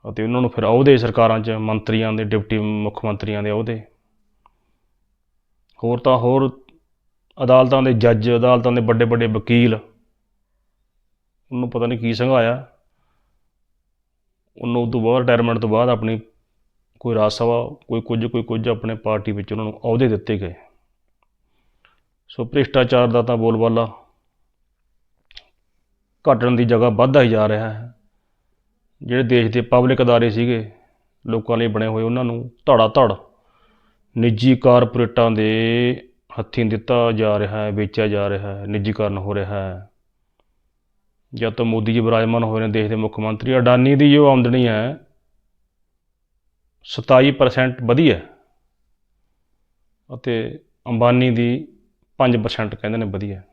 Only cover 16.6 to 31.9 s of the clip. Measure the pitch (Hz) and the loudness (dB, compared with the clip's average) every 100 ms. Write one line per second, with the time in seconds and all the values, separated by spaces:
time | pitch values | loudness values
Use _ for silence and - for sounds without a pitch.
16.6 | _ _ _ _ 117 110 107 - 117 120 | _ _ _ _ -4 0 0 0 -2 -2
17.6 | 120 - _ 113 110 117 117 120 117 113 | -4 -14 _ -8 -4 -4 -2 -4 -4 -4
18.6 | 117 110 113 110 110 107 104 101 98 107 | -4 -4 -6 -6 -4 -4 -4 -8 -8 -8
19.6 | 107 - 120 113 127 104 - 104 92 82 | -8 -8 -4 0 0 0 -4 -6 -6 -14
20.6 | _ _ _ _ _ _ _ _ _ _ | _ _ _ _ _ _ _ _ _ _
21.6 | _ _ _ _ _ _ _ - 113 147 | _ _ _ _ _ _ _ -12 -4 -2
22.6 | 131 135 120 127 123 120 117 117 113 113 | 0 0 2 2 2 2 0 0 0 2
23.6 | 113 113 110 - _ _ _ _ _ _ | 0 0 -4 -8 _ _ _ _ _ _
24.6 | _ _ _ _ _ _ _ - _ _ | _ _ _ _ _ _ _ -20 _ _
25.6 | _ _ _ _ _ _ 160 120 120 120 | _ _ _ _ _ _ 0 2 2 2
26.6 | 117 117 120 107 127 139 120 110 107 107 | 2 2 2 2 2 4 4 2 0 -2
27.6 | 110 107 120 _ _ _ _ _ _ _ | -6 -10 -16 _ _ _ _ _ _ _
28.6 | _ _ _ _ 131 123 120 123 110 120 | _ _ _ _ -4 -2 2 2 2 -2
29.6 | 113 123 127 131 123 117 117 107 120 117 | 2 2 2 2 4 4 2 0 -2 -4
30.6 | 104 - _ _ _ _ 123 113 110 113 | -8 -18 _ _ _ _ -8 -6 -4 -2
31.6 | 117 107 110 | -2 -2 -4